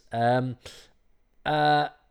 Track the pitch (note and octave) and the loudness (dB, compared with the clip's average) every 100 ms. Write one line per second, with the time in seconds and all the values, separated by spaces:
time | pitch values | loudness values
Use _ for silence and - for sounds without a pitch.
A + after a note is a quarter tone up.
0 | - A#2 A#2+ B2+ B2+ B2 - - - _ | -10 -2 0 0 -2 -8 -16 -20 -20 _
1 | _ _ _ _ - D3+ D3+ D3 D3 - | _ _ _ _ -4 0 2 2 0 -8
2 | _ | _